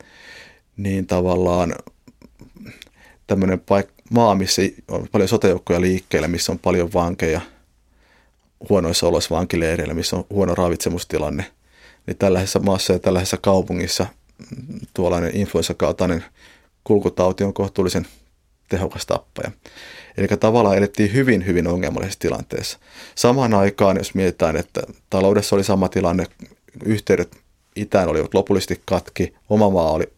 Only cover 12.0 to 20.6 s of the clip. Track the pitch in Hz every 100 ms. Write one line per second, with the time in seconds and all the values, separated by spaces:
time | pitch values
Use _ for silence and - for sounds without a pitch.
12 | - 90 98 92 95 95 98 92 - 92
13 | 98 90 90 92 101 95 80 87 87 -
14 | 92 - _ - - 135 143 - - -
15 | 90 87 85 101 98 82 82 - 78 80
16 | 90 82 - _ - _ _ _ - 104
17 | 95 - 92 92 101 95 98 - 92 92
18 | - - _ _ _ _ - 92 95 -
19 | - - _ - - - - - - -
20 | - - 98 104 110 117